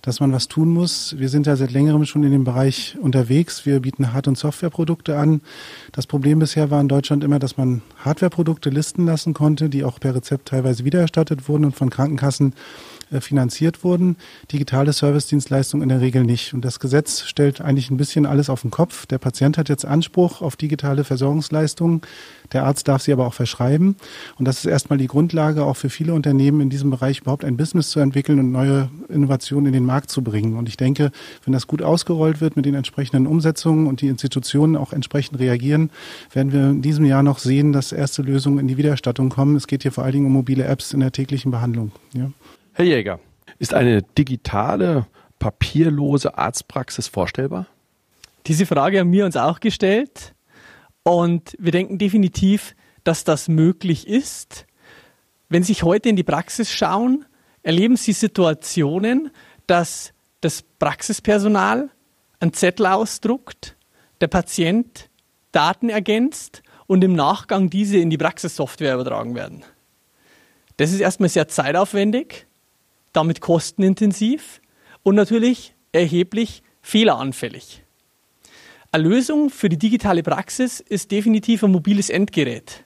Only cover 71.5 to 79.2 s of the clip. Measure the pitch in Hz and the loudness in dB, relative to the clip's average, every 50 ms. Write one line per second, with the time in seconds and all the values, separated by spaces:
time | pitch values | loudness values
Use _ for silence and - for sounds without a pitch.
71.5 | - - - 139 151 180 202 - - 202 202 214 214 254 320 - - - _ _ | -2 -4 -2 0 0 0 0 0 0 0 0 0 0 -2 -4 -6 -16 -20 _ _
72.5 | _ _ _ _ _ _ _ _ _ _ _ _ _ 156 156 165 156 - - - | _ _ _ _ _ _ _ _ _ _ _ _ _ 0 2 2 -2 -2 0 0
73.5 | 170 165 - - - - 190 190 190 - 220 202 180 - 214 226 269 311 - - | 0 0 0 -4 -2 0 2 2 2 2 0 0 0 0 -2 -2 -2 -4 -6 -16
74.5 | - _ _ _ _ _ _ _ - _ _ 196 196 214 202 - 226 233 220 247 | -20 _ _ _ _ _ _ _ -20 _ _ 2 4 4 4 2 2 2 2 2
75.5 | 247 - - - _ _ _ _ - 170 180 156 165 175 185 180 - 214 233 - | 0 -2 -6 -20 _ _ _ _ 0 0 2 2 2 0 0 0 -2 -4 -4 -4
76.5 | - - _ _ _ _ _ - - 214 226 208 143 117 131 135 127 - - 113 | -6 -20 _ _ _ _ _ 0 2 4 4 4 4 2 -2 -8 -6 -8 -10 -10
77.5 | - - - - - - _ _ _ _ _ _ _ _ _ _ _ _ _ - | -10 -14 -20 -20 -20 -20 _ _ _ _ _ _ _ _ _ _ _ _ _ -20
78.5 | _ - - - - - _ _ - 160 160 165 208 254 | _ -20 -20 -20 -20 -20 _ _ -2 0 2 2 2 2